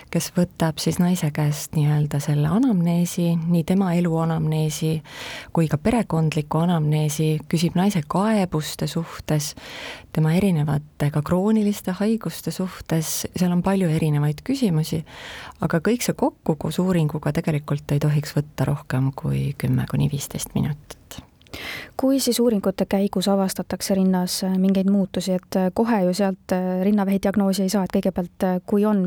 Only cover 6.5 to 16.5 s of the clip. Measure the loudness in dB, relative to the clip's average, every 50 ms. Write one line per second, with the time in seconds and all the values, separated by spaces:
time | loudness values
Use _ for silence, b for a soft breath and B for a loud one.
6.5 | 0 0 2 2 2 2 2 2 2 2 0 0 0 0 0 0 0 -2 -2 -2
7.5 | -2 0 0 0 2 2 2 2 2 0 -2 0 -2 0 2 2 2 2 0 0
8.5 | -2 -4 -4 -4 -6 -6 -6 -4 -4 -4 -6 -6 -12 -12 -4 -2 -2 -2 -2 -4
9.5 | -10 B B B B B B B B B B B 0 2 2 4 2 2 2 2
10.5 | 2 2 0 0 0 -2 -4 -8 _ -2 -2 0 0 -2 0 0 0 2 2 2
11.5 | 2 2 2 0 -2 -2 -4 -6 -4 -2 0 0 0 -2 -4 -8 -8 -6 -8 -8
12.5 | -4 -4 -6 -6 -6 -12 -6 -2 -2 -2 -2 -2 -6 -6 -6 -6 -2 0 0 2
13.5 | 2 2 2 2 2 2 2 2 2 2 2 2 2 2 2 0 -2 -2 -4 -4
14.5 | -2 0 2 2 2 2 0 0 -4 -6 -6 B B B B B B B B B
15.5 | B B -2 0 0 0 2 0 0 0 0 -2 -2 0 -2 -2 -2 _ -2 -2